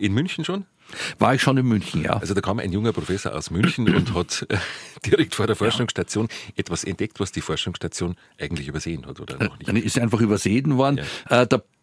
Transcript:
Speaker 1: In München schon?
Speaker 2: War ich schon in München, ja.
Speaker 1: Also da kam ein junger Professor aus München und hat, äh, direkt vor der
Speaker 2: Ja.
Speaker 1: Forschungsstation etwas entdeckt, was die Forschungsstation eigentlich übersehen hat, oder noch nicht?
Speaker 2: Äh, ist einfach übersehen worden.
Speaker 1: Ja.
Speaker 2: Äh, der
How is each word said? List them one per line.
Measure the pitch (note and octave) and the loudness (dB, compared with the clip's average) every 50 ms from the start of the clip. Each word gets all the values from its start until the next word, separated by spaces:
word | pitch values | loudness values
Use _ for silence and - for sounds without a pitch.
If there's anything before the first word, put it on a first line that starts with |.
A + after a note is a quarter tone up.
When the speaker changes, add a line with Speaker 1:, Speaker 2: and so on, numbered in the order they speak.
Speaker 1:
In | G#2 G2+ G2 | 0 2 2
München | B2 E3+ F#3 - E3 D3+ | 2 0 0 -2 -6 -4
schon? | - F#3 G3+ F#3+ _ _ _ _ - - - - - - | -4 -4 -4 -6 _ _ _ _ -16 -12 -10 -8 -6 0
Speaker 2:
War | - - A2+ C3+ | 2 4 4 4
ich | - | 4
schon | - C#3 C3+ | 4 4 4
in | C3 B2+ | 4 4
München, | B2 A2 G2 - - - E2 D#2 | 4 4 2 2 0 -2 -2 0
ja. | - - | 0 0
Speaker 1:
Also | A2 - E2+ G2 | 0 0 0 0
da | G2 | 0
kam | - F#2 G#2 A#2 | 0 0 -2 -2
ein | - F#2 E2+ | -2 -2 -2
junger | G#2 A2+ A2+ | 0 0 0
Professor | - A2+ G2 - F#2 G2+ - - - | 0 -2 -2 -2 -2 -2 -2 -4 -6
aus | - - - | -6 -6 -2
München | - F#2 B2 F3 - C3 A2+ F#2+ F#2+ | 0 2 2 2 2 2 2 4 4
und | G#2 - A#2 F#2+ | 4 2 2 0
hat, | F2+ F2 - - - - - | -2 -2 -2 -4 -6 -4 -2
äh, | G#2 F#2 - - - - - - - - - | -2 -2 -2 -4 -10 -12 -14 -16 -16 -8 0
direkt | - - D#3 D3 - - | 2 4 4 2 2 0
vor | - G2+ | 0 2
der | A2+ G#2+ | 2 2
Speaker 2:
Ja. | - | 2
Speaker 1:
Forschungsstation | G#2 A#2 - B2 A#2+ - - - - - - G#2+ A2+ - - - - - - | 2 0 2 0 -2 -2 -2 -4 -4 -2 -2 -2 -2 -2 -4 -10 -14 -12 -6
etwas | - - - E2+ - - | -6 -4 -2 -2 -4 -4
entdeckt, | F#2+ F2 - G#2 - - - | -4 -4 -4 -4 -4 -4 -4
was | G2 - | -6 -4
die | - E2 | -4 -6
Forschungsstation | - - D#2+ - - F#2 - - - E2 - - F2+ F2 F2+ - - _ _ | -4 -4 -4 -4 -4 -6 -6 -6 -8 -6 -4 -4 -4 -4 -4 -8 -12 _ _
eigentlich | - D#2 - F2 - C#2+ | -8 -6 -6 -4 -6 -6
übersehen | C#3 - D3+ - E2+ - - - | -6 -6 -6 -6 -6 -6 -8 -8
hat, | - C#2 - | -12 -12 -12
oder | D2 - - C#2 | -12 -10 -4 -4
noch | - - - - | -4 -4 -4 -6
nicht? | - - | -4 0
Speaker 2:
Äh, | G2 A#2 | 0 0
ist | - A2+ - | 2 0 0
einfach | B2+ A#2+ G#2+ A#2+ G#2 | 0 0 2 2 2
übersehen | A#2 G2+ G#2 F#2+ - F#2+ G#2+ C3 C#3 D3+ C3+ | 4 4 2 2 2 2 2 2 2 2 2
worden. | B2+ C3+ C#3 C#3+ - D#2 - - - - - | 2 2 2 2 0 -4 -6 -10 -8 -2 4
Speaker 1:
Ja. | B2+ B2 B2 | 6 6 6
Speaker 2:
Äh, | |
der | - - - - _ _ _ | 6 4 2 0 _ _ _